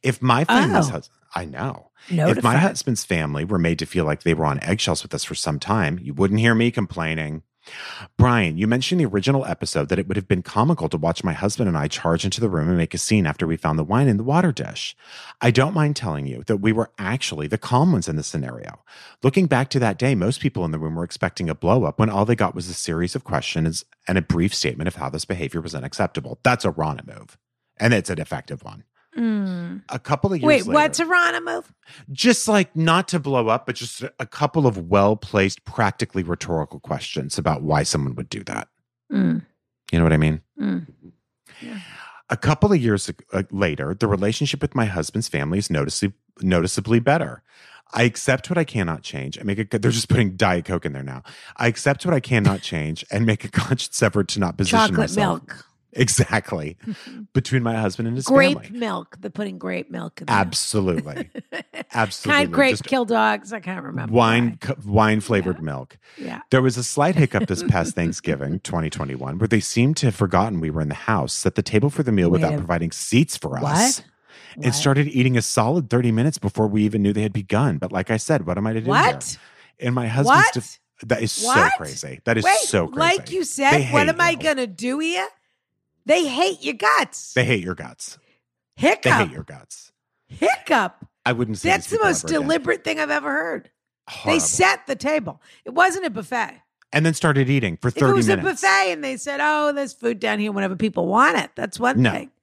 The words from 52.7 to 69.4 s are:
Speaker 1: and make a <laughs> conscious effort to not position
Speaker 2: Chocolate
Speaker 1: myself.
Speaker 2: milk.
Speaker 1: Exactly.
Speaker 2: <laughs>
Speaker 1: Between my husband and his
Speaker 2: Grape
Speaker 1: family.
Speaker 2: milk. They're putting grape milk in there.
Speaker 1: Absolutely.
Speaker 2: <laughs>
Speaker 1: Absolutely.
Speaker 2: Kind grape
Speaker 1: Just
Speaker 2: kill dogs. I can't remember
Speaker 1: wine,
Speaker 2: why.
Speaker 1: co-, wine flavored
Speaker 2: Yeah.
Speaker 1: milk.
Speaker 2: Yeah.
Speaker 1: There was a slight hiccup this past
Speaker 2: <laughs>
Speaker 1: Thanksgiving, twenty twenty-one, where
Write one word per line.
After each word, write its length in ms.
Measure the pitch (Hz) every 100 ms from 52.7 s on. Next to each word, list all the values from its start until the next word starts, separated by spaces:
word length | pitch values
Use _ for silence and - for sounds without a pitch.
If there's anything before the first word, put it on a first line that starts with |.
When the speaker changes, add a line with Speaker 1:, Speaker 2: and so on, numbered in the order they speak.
| 85 76 80 -
Speaker 1:
and 160 | 101
make 180 | 113 107
a 60 | -
<laughs> 0 |
conscious 540 | - - 131 - -
effort 240 | 110 107 92
to 100 | 107
not 180 | 90 85
position 200 | 92 226
Speaker 2:
Chocolate 200 | 220 85
Speaker 1:
myself. 420 | 78 196 196 82 -
Speaker 2:
milk. 180 | - - _ _
Speaker 1:
Exactly. 840 | - 127 - 110 110 - 90 76 87 226 196
Speaker 2:
<laughs> 280 | - - 208
Speaker 1:
Between 300 | 135 - 131
my 100 | 117
husband 320 | 113 104 92 113
and 80 |
his 120 | 123 131
Speaker 2:
Grape 340 | 269 269 285
Speaker 1:
family. 180 | - 233
Speaker 2:
milk. 380 | 226 180 175 180
They're 120 | 190
putting 260 | - 208 180
grape 320 | 185 180 -
milk 320 | 175 170 -
in 60 | 147
there. 80 |
Speaker 1:
Absolutely. 960 | 104 92 - - 107 92 80 73 73 - - - -
Speaker 2:
<laughs> 320 | - - -
Speaker 1:
Absolutely. 460 | - 110 - - 285
Speaker 2:
Kind 100 | 285
grape 180 | 170 269
Speaker 1:
Just 100 | 214
Speaker 2:
kill 220 | - 262
dogs. 460 | 226 226 214 214 202
I 60 | 220
can't 240 | 180 185
remember 300 | - - 80
Speaker 1:
wine, 460 | 120 113 117 120 110
Speaker 2:
why. 60 | -
Speaker 1:
co-, 80 | 135
wine 340 | 101 104 107 107
flavored 360 | 101 104 90 78
Speaker 2:
Yeah. 40 |
Speaker 1:
milk. 340 | 80 67 65 - _
Speaker 2:
Yeah. 260 | - - - -
Speaker 1:
There 100 | 131
was 160 | 131 117
a 60 |
slight 320 | 120 - 151
hiccup 320 | 170 139 104 214
this 160 | 90
past 320 | - 92 82
Speaker 2:
<laughs> 0 |
Speaker 1:
Thanksgiving, 640 | - 85 - 85 71 69 87
twenty 320 | - 87 80
twenty-one, 480 | - 71 65 65
where 80 | 85